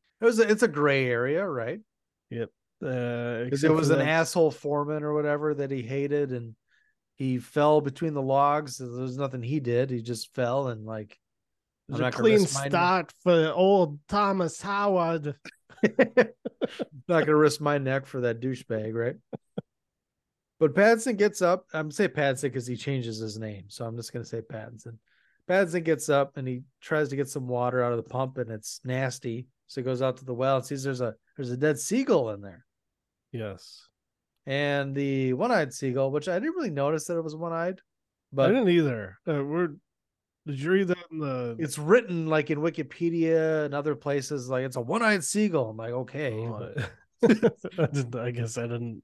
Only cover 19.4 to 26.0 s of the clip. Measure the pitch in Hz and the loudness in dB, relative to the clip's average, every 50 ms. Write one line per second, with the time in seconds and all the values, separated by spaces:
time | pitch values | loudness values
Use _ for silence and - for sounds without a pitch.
19.4 | _ _ _ - - _ _ _ _ _ _ _ _ _ _ _ _ _ _ _ | _ _ _ -14 -14 _ _ _ _ _ _ _ _ _ _ _ _ _ _ _
20.4 | _ _ _ - 160 147 131 185 202 226 233 226 220 269 220 190 208 208 208 - | _ _ _ 2 2 2 4 6 6 6 6 4 2 -2 0 2 2 2 2 2
21.4 | 185 170 185 190 - _ - 156 151 151 143 - 202 151 - 151 143 139 131 131 | 2 2 2 2 -2 _ -8 -6 -6 -6 -2 0 0 0 2 2 0 0 0 0
22.4 | 147 135 117 - 113 123 123 113 - 139 139 131 117 117 110 107 113 107 104 110 | -2 -4 -4 -4 -6 -6 -8 -8 -4 -4 -4 -4 -4 -4 -6 -6 -8 -8 -8 -8
23.4 | 110 107 104 95 90 101 - - 120 113 113 120 113 - - 123 113 - - 113 | -10 -10 -10 -12 -16 -18 -14 -12 -10 -10 -8 -10 -12 -10 -10 -12 -10 -8 -8 -10
24.4 | 113 _ - 110 107 113 117 107 - 120 117 - _ _ _ _ _ _ _ _ | -10 _ -12 -14 -14 -14 -16 -18 -18 -18 -18 -18 _ _ _ _ _ _ _ _
25.4 | _ - 180 190 196 165 165 180 165 165 156 - | _ 0 2 2 2 2 0 -4 0 0 0 0